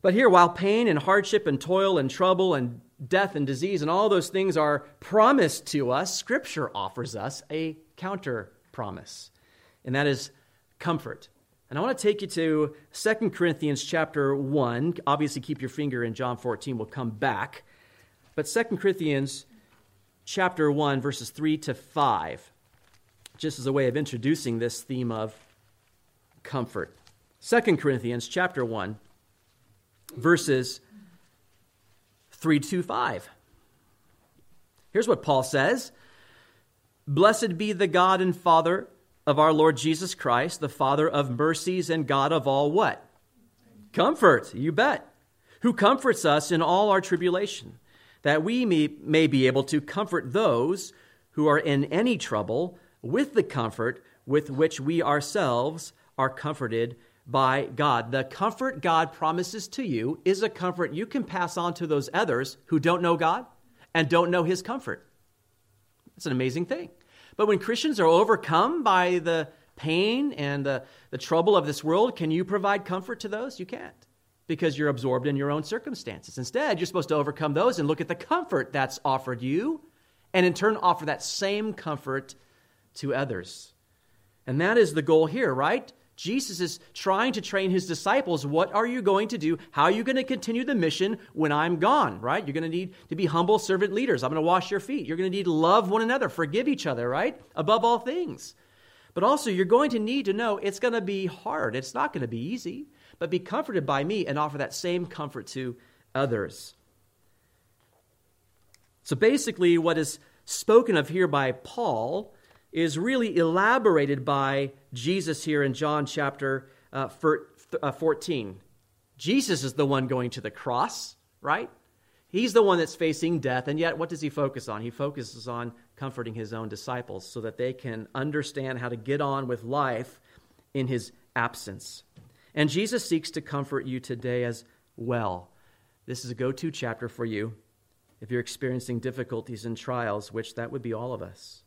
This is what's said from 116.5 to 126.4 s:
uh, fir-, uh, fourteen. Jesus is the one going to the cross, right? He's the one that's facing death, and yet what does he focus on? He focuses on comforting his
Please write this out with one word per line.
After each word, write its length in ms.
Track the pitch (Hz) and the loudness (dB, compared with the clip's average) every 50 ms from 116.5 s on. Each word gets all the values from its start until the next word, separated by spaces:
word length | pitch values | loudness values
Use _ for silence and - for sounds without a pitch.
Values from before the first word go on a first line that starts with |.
| 135 135 135 - _ _ _ _ | -4 -4 -6 -12 _ _ _ _
uh, 160 | - 135 135 - | -8 -6 -6 -6
fir-, 400 | - - - 156 151 - - - _ _ - _ - - | -8 0 2 2 2 2 -2 -12 _ _ -16 _ -6 -4
uh, 80 | - 143 | -4 -4
fourteen. 720 | 131 - 160 160 151 156 - 180 170 131 110 98 92 98 _ _ _ _ _ _ _ _ _ _ _ | -4 0 0 0 0 0 -2 -4 -4 -4 -4 -8 -12 -16 _ _ _ _ _ _ _ _ _ _ _
Jesus 480 | - - 156 220 277 269 - 180 131 131 | -8 -2 2 2 2 2 2 -2 -2 -2
is 80 | 131 | -6
the 140 | 117 147 147 | 0 0 2
one 200 | 139 139 135 131 | 2 2 0 0
going 220 | 123 127 127 123 123 | 0 -2 -2 -2 -4
to 120 | - 131 | -6 -8
the 80 | 104 107 | -10 -10
cross, 640 | - - - 139 120 123 156 226 - - - - - _ _ _ _ _ | -10 -8 -6 -4 0 0 -2 -2 -4 -10 -14 -14 -16 _ _ _ _ _
right? 300 | - 139 151 202 240 - - _ _ _ _ _ _ _ _ _ _ _ | -4 -2 -2 -2 -2 -10 -14 _ _ _ _ _ _ _ _ _ _ _
He's 240 | - 185 240 247 | -2 0 0 4
the 100 | 190 233 | 6 6
one 140 | 220 196 185 | 6 6 6
that's 180 | 175 160 156 - | 4 2 0 -2
facing 460 | - 170 160 151 - - 165 170 156 | -2 0 0 0 0 0 0 0 0
death, 280 | 127 135 127 131 - 143 | 0 0 -2 -2 -2 -2
and 100 | 143 156 | -2 -2
yet 180 | 165 165 - | -2 -2 -2
what 140 | 156 165 165 | -4 -6 -6
does 100 | 170 151 | -6 -6
he 80 | 156 147 | -6 -6
focus 400 | 139 156 147 135 135 127 - - | -2 -2 -2 -2 -2 -6 -10 -8
on? 140 | 107 104 | -8 -8
He 80 | 113 120 | -8 -10
focuses 580 | 117 - 139 147 143 135 120 - - 120 110 123 | -6 -6 -6 -6 -6 -8 -12 -12 -14 -16 -12 -10
on 240 | 120 117 120 120 117 - _ _ _ | -8 -8 -8 -10 -12 -14 _ _ _
comforting 380 | - 139 135 131 127 117 113 110 | -12 -12 -10 -8 -8 -10 -8 -8
his 180 | 117 | -8